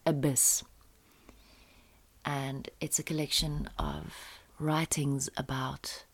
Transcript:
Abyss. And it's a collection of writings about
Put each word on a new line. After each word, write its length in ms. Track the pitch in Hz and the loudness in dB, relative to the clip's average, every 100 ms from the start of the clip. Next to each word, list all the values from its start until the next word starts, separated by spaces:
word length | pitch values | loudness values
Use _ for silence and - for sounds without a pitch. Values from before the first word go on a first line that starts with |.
Abyss. 580 | 165 147 139 131 - - - - - - - - - - - - - - - - - - | 2 4 4 6 4 4 -2 -20 -20 -20 -20 -20 -20 -20 -20 -20 -20 -20 -20 -20 -20 -8
And 460 | 151 143 135 135 - - | -4 -2 -2 -4 -8 -6
it's 160 | 156 - | -2 -2
a 40 | |
collection 680 | - 156 147 - 160 147 - - | 0 0 2 2 2 -2 -4 -2
of 360 | 76 73 - - - - - - | -2 -2 -8 -12 -16 -18 -20 -4
writings 720 | 151 156 160 - 139 139 131 - | 0 2 2 0 2 0 -2 -4
about 640 | 131 131 131 131 - - - | -4 -2 -2 -4 -8 -10 -14